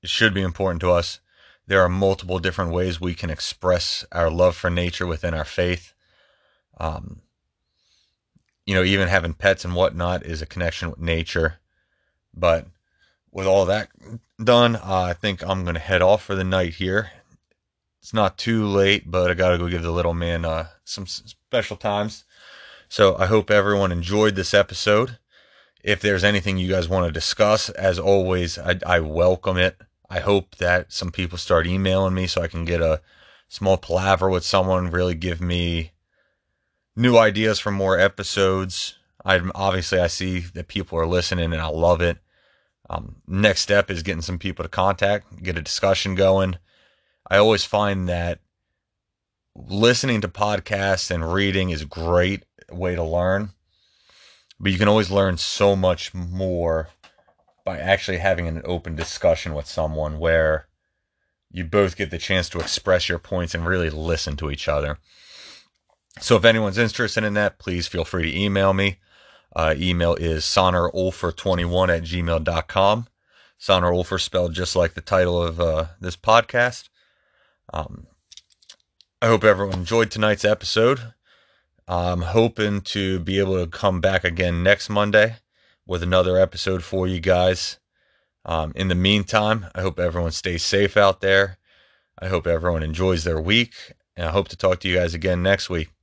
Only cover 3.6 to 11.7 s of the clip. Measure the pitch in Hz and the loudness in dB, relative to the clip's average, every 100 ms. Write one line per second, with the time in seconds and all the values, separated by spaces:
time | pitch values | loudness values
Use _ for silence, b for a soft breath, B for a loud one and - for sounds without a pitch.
3.6 | 92 90 - - - 85 82 82 90 82 | 0 0 0 -6 -8 -2 0 4 2 2
4.6 | 90 87 87 - 90 80 87 80 76 - | -2 -2 -2 -4 -6 -4 -4 -4 -6 -2
5.6 | 90 87 - _ _ _ _ _ _ _ | -2 -2 -6 _ _ _ _ _ _ _
6.6 | _ - 80 73 - - _ _ _ _ | _ -10 -8 -8 -12 -18 _ _ _ _
7.6 | _ _ _ _ _ _ _ _ _ _ | _ _ _ _ _ _ _ _ _ _
8.6 | - 95 92 98 92 95 85 80 98 95 | -2 2 2 2 2 0 -2 0 2 2
9.6 | 90 90 92 67 87 90 - 80 80 - | -2 0 0 0 -4 -4 -6 -10 -10 -6
10.6 | 87 - 85 - 82 82 80 87 80 82 | -6 -4 -10 -8 -4 -2 -2 -2 -2 -4
11.6 | _ | _